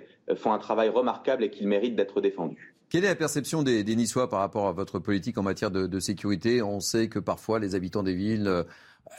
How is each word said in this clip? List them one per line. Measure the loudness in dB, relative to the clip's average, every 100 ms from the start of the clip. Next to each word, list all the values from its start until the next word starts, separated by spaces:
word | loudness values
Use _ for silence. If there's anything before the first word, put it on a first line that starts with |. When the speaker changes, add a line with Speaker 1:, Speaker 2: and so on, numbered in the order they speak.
| -6 _ -4
Speaker 1:
euh, | 0
font | 0
un | 0
travail | 0 2 4
remarquable | 4 2 0 -2 0
et | 0
qu'ils | -2 0
méritent | 2 2 0
d'être | 0 0
défendus. | 0 0 -6 -8 -18 _ _
Speaker 2:
Quelle | 0 2
est |
la | 2
perception | 0 -2 -2 0
des, | 2 2
des | 2 2
Niçois | 2 2 0
par | 0
rapport | 0 0 0
à |
votre | -2 -4 -4
politique | 0 0 0 -2
en |
matière | -2 0 -2
de, | 0 -2
de | -2
sécurité ? | -4 -2 -2 0 2 2
On | 2 -2
sait | 0 0 0
que | -2
parfois | -4 -4 -2 0
les | 0 -2
habitants | -2 -2
des | -2 0
villes, | 0 0 2
euh, | 0 0 -10 -20 _ -20